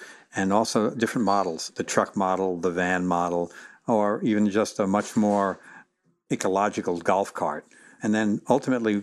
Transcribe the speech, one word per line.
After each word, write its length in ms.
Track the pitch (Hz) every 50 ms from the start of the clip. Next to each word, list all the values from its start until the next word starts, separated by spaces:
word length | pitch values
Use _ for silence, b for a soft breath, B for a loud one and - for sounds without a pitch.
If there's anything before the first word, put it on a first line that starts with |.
| B B B B B B B
and 160 | 101 95 95 98
also 380 | 107 110 - - 117 104 - -
different 300 | 120 113 107 - 131 110
models, 480 | 98 101 101 95 90 80 78 - - -
the 80 | - 95
truck 320 | - - - 101 - -
model, 420 | 107 95 92 95 92 95 95 90 85
the 120 | 85 92
van 360 | 85 87 90 90 92 90 90
model, 440 | 90 90 87 87 87 87 87 87 85 B B B B B B B -
or 320 | 120 107 104 104 104 - -
even 260 | 123 104 104 104 101
just 280 | 95 110 104 - - -
a 80 | 104
much 300 | 95 98 107 107 - -
more 440 | 117 107 104 104 101 98 95 90 B B B B B B B _ _ _ _ _ _ _ -
ecological 680 | 131 - - 101 92 98 104 104 - - 95 95 87 85
golf 340 | 82 - 95 95 101 - -
cart. 300 | - - 80 76 76 - _ B B B B B B -
And 120 | 110 107
then 260 | 110 110 104 104 - - -
ultimately, 540 | 123 - - - 127 120 113 110 104 101